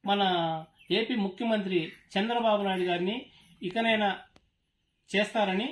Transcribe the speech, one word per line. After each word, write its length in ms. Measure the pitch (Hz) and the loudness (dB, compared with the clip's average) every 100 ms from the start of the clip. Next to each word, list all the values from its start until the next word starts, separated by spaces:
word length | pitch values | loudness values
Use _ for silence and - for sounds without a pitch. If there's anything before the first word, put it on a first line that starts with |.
మన 180 | 196 202 190 175 165 160 160 _ - | 0 2 2 2 0 -4 -10 _ -4
ఏపీ 240 | 185 226 | -2 0
ముఖ్యమంత్రి 640 | 240 196 185 233 214 190 180 160 - _ | -2 -2 -2 -2 0 0 -2 -2 -12 _
చంద్రబాబు 540 | 190 220 240 226 208 | -2 0 2 2 2
నాయుడు 220 | 196 185 | 2 0
గారిని 320 | 180 175 180 240 - - _ - | 0 0 -2 -4 -10 -20 _ -10
ఇకనైనా 460 | 180 196 226 214 208 - - - _ _ _ _ _ _ _ | -6 -2 2 2 2 -2 -10 -20 _ _ _ _ _ _ _
చేస్తారని 580 | 196 208 226 196 185 254 | -2 0 0 0 0 -4